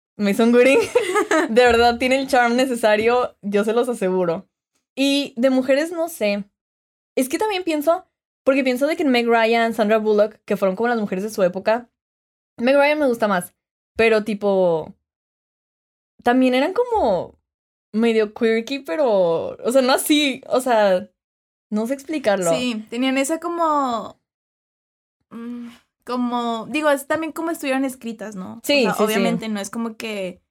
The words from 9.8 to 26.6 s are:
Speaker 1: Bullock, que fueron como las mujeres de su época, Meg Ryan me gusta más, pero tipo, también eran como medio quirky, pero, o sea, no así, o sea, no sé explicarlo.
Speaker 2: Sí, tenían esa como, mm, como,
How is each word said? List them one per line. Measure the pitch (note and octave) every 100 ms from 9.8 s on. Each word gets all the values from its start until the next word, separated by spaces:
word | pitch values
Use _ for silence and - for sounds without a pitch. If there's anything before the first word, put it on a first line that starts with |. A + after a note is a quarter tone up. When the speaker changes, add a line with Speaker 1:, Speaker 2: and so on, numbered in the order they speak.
| G#3 A3
Speaker 1:
Bullock, | G#3+ G#3 G#3+ -
que | - G3+
fueron | G3 F#3+
como | A#3
las | A#3
mujeres | G#3 F#3
de | G#3+
su | G#3+
época, | F3+ F#3+ F#3+ A#3 A#3 _ _ _ _ _ _ -
Meg | A#3 C#4
Ryan | C#4+ D4+
me | C#4
gusta | A#3 G#3+
más, | F#3 F3+ _ _ _ _ -
pero | A3+ A3
tipo, | G#3+ G#3 G3+ F#3+ F#3 D#3+ - - _ _ _ _ _ _ _ _ _ _ _ _
también | - B3+ C4
eran | B3+ D4+
como | F#4 B4 A4 C4+ F3+ - - _ _ _ _ _
medio | G#3+ A#3 A3 G#3+
quirky, | - A3+ A3+ A3+ C#4
pero, | C#4 E4 C4 G3 F3 E3 F#2+ -
o | G#3+
sea, | C4
no | B3+
así, | E4+ - D4 D4 A#3+ -
o | C4
sea, | C4 A3+ G#3 F#3 G#3 _ _ _ _ _ _
no | G#3+ A3+
sé |
explicarlo. | C#4 - D#4 B3 G3 F3
Speaker 2:
Sí, | E3 B3 A3 G#3+
tenían | A#3 C4 C4
esa | C4+ D#4+
como, | F4 E4+ D#4+ D4 C4 A#3 F#3+ - _ _ _ _ _ _ _ _ _ _ _
mm, | A3 A#3 A#3+ A#3+ A#3 _ _
como, | - B3 A#3+ A#3+ A#3+ A3+